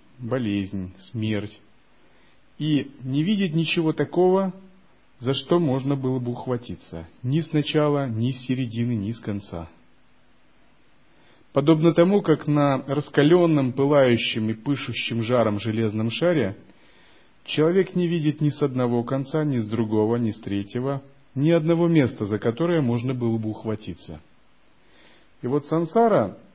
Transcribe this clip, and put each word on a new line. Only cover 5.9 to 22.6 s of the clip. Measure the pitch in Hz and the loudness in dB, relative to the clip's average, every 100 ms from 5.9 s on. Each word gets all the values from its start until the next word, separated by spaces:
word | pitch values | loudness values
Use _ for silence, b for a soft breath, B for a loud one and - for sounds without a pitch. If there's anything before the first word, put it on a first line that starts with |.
| 139 | -2
было | 127 131 | -2 -4
бы | 120 | -4
ухватиться, | 120 127 123 - 90 - 82 - - | -8 -6 -6 -6 -14 -14 -14 -14 -10
ни | 123 151 | -2 -2
с | 160 | 0
начала, | 151 143 151 147 143 135 | -2 0 2 2 0 -2
ни | 110 123 | -2 -2
с | 135 - | -4 -4
середины, | 127 123 113 120 | -4 -4 -2 -2
ни | 113 98 | -2 -4
с | 120 | -6
конца. | - 101 - 85 82 - - _ _ _ _ _ _ _ _ _ _ _ _ b b b b | -8 -8 -8 -12 -12 -18 -20 _ _ _ _ _ _ _ _ _ _ _ _ b b b b
Подобно | 139 147 156 170 | 0 4 4 4
тому, | 165 175 208 | 4 4 4
как | - 147 - | 2 0 2
на | 147 143 131 - | 2 2 0 -2
раскаленном, | 139 - - 147 180 170 147 131 | -4 -2 4 6 6 6 4 2
пылающем | 123 139 143 127 117 - 113 110 | 0 4 6 6 4 0 -2 -4
и | |
пышущем | 110 143 139 - 117 - 117 | -4 -4 -4 -4 -8 -6 -4
жаром | 113 123 110 101 | 0 2 2 0
железном | 110 110 110 107 117 | -2 -2 -2 -2 -4
шаре | - 170 160 98 - - b b b b b b b | 0 0 2 0 -4 -16 b b b b b b b
человек | - - 156 190 185 180 | -6 0 2 2 0 0
не | 175 | 0
видит | 170 151 147 | 0 0 0
ни | 147 | 0
с | - | 0
одного | 143 127 123 120 | -2 0 0 0
конца, | 117 139 139 156 | -2 -4 -2 -2
ни | 151 127 | 0 -2
с | 104 | -2
другого, | 113 107 110 107 120 | -2 0 2 2 0
ни | 117 | -2
с | - | -4
третьего, | 101 101 101 120 131 139 - - _ | -6 -6 -6 -6 -4 -6 -10 -20 _
ни | 131 151 | -2 2
одного | 165 156 165 170 | 4 2 2 4
места, | 165 120 - 104 | 4 2 0 -4
за | 104 | -2
которое | 120 113 | -2 0